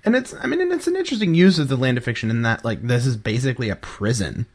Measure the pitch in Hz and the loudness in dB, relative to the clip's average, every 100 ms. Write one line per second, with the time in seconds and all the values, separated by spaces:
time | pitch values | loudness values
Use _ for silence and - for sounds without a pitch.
0 | - 247 - - 247 311 359 349 - 370 | 0 0 -2 -8 -4 -2 0 -2 -2 -2
1 | 349 233 202 165 185 160 139 131 127 123 | -2 0 2 6 6 6 0 0 2 0
2 | 123 113 110 117 117 113 117 110 120 123 | -2 -4 -2 0 0 0 -2 -4 0 0
3 | 131 113 110 110 131 123 113 98 - - | 2 -2 -2 0 0 -2 -4 -6 -8 -4
4 | 101 120 85 - 117 | -2 0 -2 -4 -8